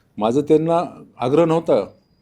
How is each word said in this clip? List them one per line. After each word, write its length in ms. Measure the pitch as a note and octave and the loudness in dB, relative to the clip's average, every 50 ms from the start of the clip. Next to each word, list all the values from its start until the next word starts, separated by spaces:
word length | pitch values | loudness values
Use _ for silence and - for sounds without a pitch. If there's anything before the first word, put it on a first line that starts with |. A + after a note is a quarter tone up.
| _ _ _ - | _ _ _ -4
माझं 220 | G#2 A2+ A#2+ C#3+ | -2 -2 0 0
त्यांना 600 | C#3+ D3 D#3 D3+ D#3+ E3 E3 E3+ F3 C3+ - - - - _ - | 0 2 2 2 2 0 -2 -2 -2 -6 -10 -18 -20 -20 _ -8
आग्रह 240 | A#2+ B2+ C#3+ D#3 E3+ | -4 0 2 2 2
नव्हता 360 | E3 D#3+ E3 D#3+ E3+ D3 A2 F#2+ - - _ _ _ _ _ | 2 0 0 0 0 0 0 -2 -4 -10 _ _ _ _ _